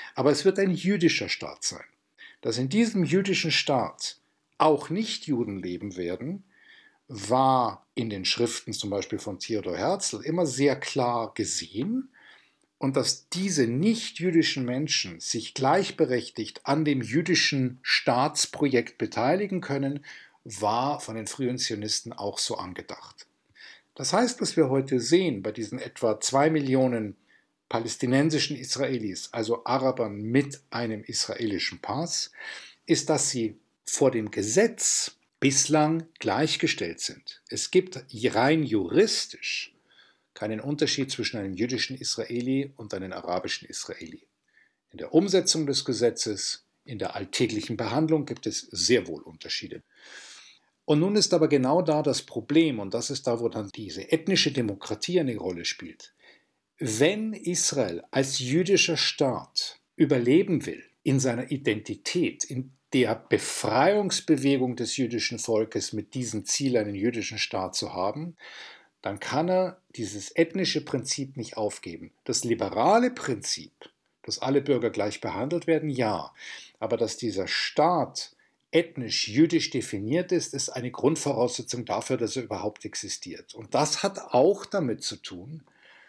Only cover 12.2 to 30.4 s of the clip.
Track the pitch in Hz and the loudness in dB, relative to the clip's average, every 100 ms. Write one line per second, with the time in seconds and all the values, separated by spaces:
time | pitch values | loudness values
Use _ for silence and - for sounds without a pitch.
12.2 | - - _ _ _ _ 135 135 127 - | -20 -20 _ _ _ _ 0 2 0 -2
13.2 | _ 170 196 151 117 123 208 226 - - | _ -4 0 2 2 4 2 2 -4 -2
14.2 | 180 165 - 143 123 131 151 - 92 85 | 2 4 4 0 -2 -2 0 -2 -2 -8
15.2 | - 170 - - 135 175 202 - 143 123 | -4 -4 -4 0 4 4 2 0 2 2
16.2 | - - 107 - - 147 151 135 107 139 | -2 -8 -10 -6 0 2 2 0 0 0
17.2 | 175 165 - 139 127 127 - - - 123 | 2 2 4 2 0 -2 -2 0 2 2
18.2 | 147 - - - 147 127 117 - 110 113 | 2 0 -2 0 2 4 2 -4 -4 0
19.2 | 123 185 202 185 - 139 139 143 - - | 2 2 0 -4 -2 -2 -2 -4 -10 -20
20.2 | - _ 117 98 104 113 135 147 - 113 | -20 _ -16 -2 0 2 0 -2 -6 -8
21.2 | 107 - 123 127 - 107 104 - - - | -8 -4 -2 -2 -2 -4 -2 -4 -4 -6
22.2 | 101 - - - 92 90 - - - - | -6 -4 -4 -4 -8 -10 -12 -16 -18 -20
23.2 | - _ _ - - - _ - 135 190 | -20 _ _ -20 -20 -20 _ -8 0 4
24.2 | 247 - 196 - 139 135 135 127 117 175 | 2 0 0 4 4 2 2 0 4 4
25.2 | 180 104 107 117 104 123 - - 117 107 | 4 -2 -4 -6 -8 -8 -10 -2 0 0
26.2 | - 135 151 156 135 131 131 117 107 - | 2 4 4 4 2 4 4 2 -4 -8
27.2 | _ _ _ _ - 117 113 - 127 131 | _ _ _ _ -4 -4 -4 -2 2 4
28.2 | 156 151 - 143 131 127 135 127 107 90 | 4 2 0 -4 -6 -2 -2 -2 -4 -8
29.2 | - 117 110 117 - 131 131 127 110 101 | -8 -4 -2 -2 0 2 2 0 -4 -4
30.2 | 110 127 | 0 2